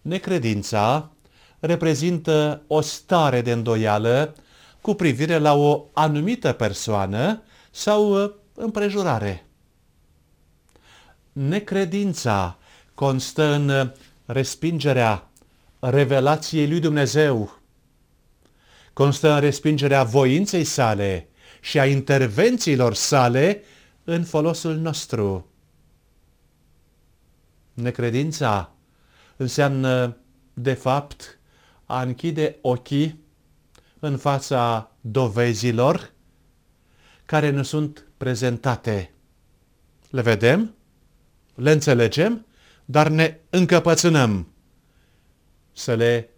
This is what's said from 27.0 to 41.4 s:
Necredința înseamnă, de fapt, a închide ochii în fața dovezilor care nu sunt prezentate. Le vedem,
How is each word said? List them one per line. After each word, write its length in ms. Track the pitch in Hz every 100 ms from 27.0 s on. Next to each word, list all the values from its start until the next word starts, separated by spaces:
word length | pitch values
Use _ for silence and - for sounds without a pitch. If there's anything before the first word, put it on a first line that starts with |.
| _ _ _ _ _ _ _
Necredința 1000 | - 120 120 120 117 151 156 127 104 90 _ _ _ _ _ _ _
înseamnă, 800 | 131 - 143 135 131 127 123 120 _ _ _
de 180 | - 123
fapt, 680 | 127 131 135 143 - - - _ _ _ _ _
a 160 | 127
închide 540 | 127 123 165 156 156 -
ochii 600 | 127 123 - 143 156 156 _ _ _ _ _ _ _ _
în 180 | 151 139
fața 720 | 143 139 - 131 120 113 107 _
dovezilor 1120 | 117 110 127 101 120 104 123 113 127 170 - _ _ _ _ _ _ _ _ _ _ _
care 260 | - 156 147
nu 120 | 139
sunt 420 | 131 156 151 147 - _
prezentate. 920 | 135 120 127 120 139 117 - 101 90 _ _ _ _ _ _ _ _ _ _
Le 100 | 135
vedem, 540 | 117 107 117 160 220 - _ _ _ _ _ _